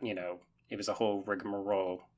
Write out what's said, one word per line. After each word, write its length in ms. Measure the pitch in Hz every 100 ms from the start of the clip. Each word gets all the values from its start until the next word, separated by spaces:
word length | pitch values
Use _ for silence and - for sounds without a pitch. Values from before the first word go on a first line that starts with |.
you 100 | 120
know, 280 | 92 90 87 - _ -
it 60 |
was 140 | 107 104
a 60 |
whole 280 | 104 110 101
rigmarole 840 | 98 98 104 101 98 98 92 90 -